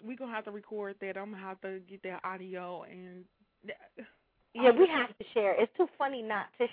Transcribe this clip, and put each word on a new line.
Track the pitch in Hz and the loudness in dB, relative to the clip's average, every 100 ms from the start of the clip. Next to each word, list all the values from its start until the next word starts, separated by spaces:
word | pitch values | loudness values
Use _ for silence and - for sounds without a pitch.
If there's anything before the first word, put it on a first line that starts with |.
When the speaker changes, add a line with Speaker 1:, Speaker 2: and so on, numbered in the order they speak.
Speaker 1:
we | 220 254 | -14 -10
gonna | 262 | -8
have | 220 214 | -8 -8
to | |
record | 208 - 214 202 196 | -12 -8 -8 -8 -8
that. | 196 190 | -8 -8
I'm | 202 | -10
gonna | 196 | -12
have | 190 190 | -12 -10
to | 190 190 180 | -10 -10 -12
get | 190 | -12
that | 185 180 | -10 -8
audio | 185 185 185 185 180 175 - | -8 -8 -10 -10 -8 -10 -14
and. | 180 185 180 185 _ _ _ 202 - - - 226 _ _ _ _ | -16 -18 -18 -20 _ _ _ -16 -16 -18 -20 -20 _ _ _ _
Speaker 2:
Yeah, | 233 247 | 6 8
we | 240 359 | 10 8
have | 302 247 - | 6 -2 -6
to | - | -2
share. | 226 202 175 | 2 4 4
It's | 233 - | 2 2
too | 359 - | 0 0
funny | 277 262 | -4 -4
not | 220 208 - - | -4 -4 -6 -2
to | 240 | -2